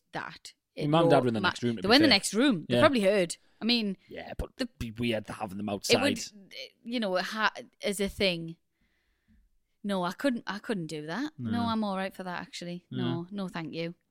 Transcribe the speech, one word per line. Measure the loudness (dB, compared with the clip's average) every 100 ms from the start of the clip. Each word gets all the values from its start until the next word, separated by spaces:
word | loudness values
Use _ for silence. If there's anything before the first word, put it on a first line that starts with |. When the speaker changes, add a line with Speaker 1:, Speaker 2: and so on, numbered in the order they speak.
| _
Speaker 1:
that. | -10 -10 -14 -20 _ _ -4
Speaker 2:
Your | 2
Speaker 1:
It |
Speaker 2:
mum | 4
and | 6
dad | 6
Speaker 1:
wa-, |
Speaker 2:
were | 4
in |
the | 2
Speaker 1:
ma-, | 0
Speaker 2:
next | 0
room, | -2 0
to |
Speaker 1:
they | 4
Speaker 2:
be |
Speaker 1:
were |
in | 6
the | 6
Speaker 2:
fair. |
Speaker 1:
next | 4 2
room. | 2 4 2 2
They | 6
Speaker 2:
Yeah. |
Speaker 1:
probably | 6 6
heard. | 4 4 2 -4 _ _
I |
mean, | 0 0 0 -6 _
Speaker 2:
Yeah, | -16 -12 -8
but | -10 -6
Speaker 1:
the |
Speaker 2:
it'd | -8 _
be | -10
weird | -2 -2 -2 -6
to |
have | -10 -8 -6
them | -4
Speaker 1:
it |
Speaker 2:
outside. | -4 2 2
Speaker 1:
would, | 2 -2 -8 -14 -20 -18 -18 _
you | -6 -2
know, | 0 0
ha-, | -2 0 -2 -2 -12 _
as | -4 -2
a | -4
thing. | 2 0 0 -6 -12 _ _ _ _ _ _ _ _ _ _ _ _ -4
No, | -2
I | -2
couldn't. | 0 0 0 -4
I | -8
couldn't | -4 -4 -4
do | -8 -6
that. | -6 -6 -6
No, | -2
Speaker 2:
No. | 0
Speaker 1:
I'm | 0 0
all | -2 -4
right | -6
for | -8
that. | -10 -8
Actually, | -10 -12 -10 -10 -8
no, | -4
Speaker 2:
No. | -2 -2 -6
Speaker 1:
no, | -8 -6
thank | -6 -8
you. | -6 -8 -10 _